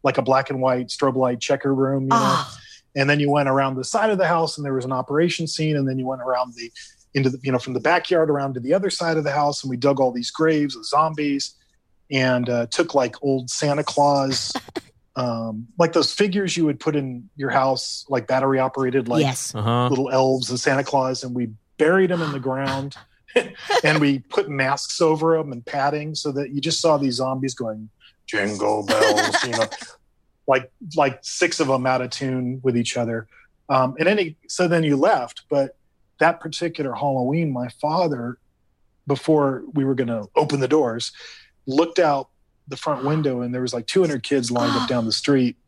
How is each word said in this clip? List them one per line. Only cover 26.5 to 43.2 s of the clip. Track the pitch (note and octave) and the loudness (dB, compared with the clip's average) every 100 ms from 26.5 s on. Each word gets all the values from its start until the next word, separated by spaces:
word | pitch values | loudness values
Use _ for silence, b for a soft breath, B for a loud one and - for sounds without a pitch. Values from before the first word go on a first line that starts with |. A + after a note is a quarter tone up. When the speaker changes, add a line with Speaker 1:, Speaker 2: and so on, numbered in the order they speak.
Speaker 1:
you | C#3+ | -4
just | D#3+ D#3 | -4 0
saw | E3 D3 | 2 2
these | C#3 | 2
zombies | A#2+ C3 C3 C3+ | 0 -2 -2 -4
going, | - A2+ A2 G#2+ _ b b - | -4 -8 -8 -14 _ b b -6
"Jingle | - G2+ - - A3+ | -2 -2 -2 -2 -2
bells," | G3+ - C5+ C5 F4 E4+ | 0 2 2 2 0 0
you | E4+ | -2
know, | D4+ C#4 C#4 B B _ | -2 -4 -6 B B _
Speaker 2:
<laughs> | _ _ _ - | _ _ _ 0
Speaker 1:
like, | C3 B2 _ G3+ D3 | 0 -2 _ -8 0
like | C#3 C3+ | 0 -2
six | - - F3+ - | -12 -2 -2 0
of | C#3+ | 0
'em | C3+ B2+ | 0 0
out | C3 | -2
of | B2 | -4
tune | - C3+ B2+ B2 C3 | -6 -4 -4 -4 -2
with | C3 A#2+ | 0 0
each | A2+ B2 | -2 -4
other. | A#2 A2+ A2 b b _ - | -4 -6 -10 b b _ -2
Um, | - D3+ C3+ | 0 0 0
and | D#3+ | 0
any, | G#3 E3+ D#3 - | 2 -2 -8 -12
so | - F3+ | -2 2
then | E3+ | 2
you | D#3 C#3 | 2 2
left, | E3+ G3 A#2+ - _ | 4 2 -2 -12 _
but | C#3+ C3+ - _ _ _ _ | 0 0 -6 _ _ _ _
that | D#3+ E3+ | 2 2
particular | D#3+ - E3+ E3 C#3 | -8 -6 -6 -4 -6
Halloween, | C#3 C#3+ C3+ B2+ D#3+ D#3+ | -2 -2 0 0 0 0
my | B2+ B2 - | -2 -6 -4
father, | D3+ E3 E3+ C3 A#2+ A#2+ _ _ _ _ _ _ - | -2 0 0 -2 -6 -10 _ _ _ _ _ _ -4
before | C#3 - D#3 C#3 B2+ - | -2 4 4 4 0 -4
we | C#3+ | -2
were | C3+ | 0
gonna | C3 A#2+ A2+ G#2 - | 0 -2 -4 0 0
open | D3+ C#3+ | 2 0
the | B2+ | 2
doors, | D#3 B2+ A2+ - B B B B _ - | 4 2 -2 -8 B B B B _ -2
looked | C3+ E3+ F3+ | 0 2 2
out | D#3+ C#3 - _ _ _ - | 2 2 -4 _ _ _ -16
the | C3+ | -8
front | D#3+ C#3 | -4 -2
window, | C#3 D#3 | 0 0